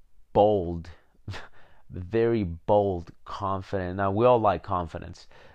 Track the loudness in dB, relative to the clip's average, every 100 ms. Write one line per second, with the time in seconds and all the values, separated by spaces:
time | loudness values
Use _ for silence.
0 | -20 -20 -2 4 4 4 -2 -6 -10 -18
1 | _ _ -14 -12 -14 -16 -20 -20 -16 -12
2 | -4 0 2 2 -2 -4 2 2 2 -2
3 | -6 -16 -14 -8 -6 -6 -6 -6 -4 -2
4 | -2 4 4 6 4 0 -2 -6 -6 -10
5 | -14 -18 -20 -20 -20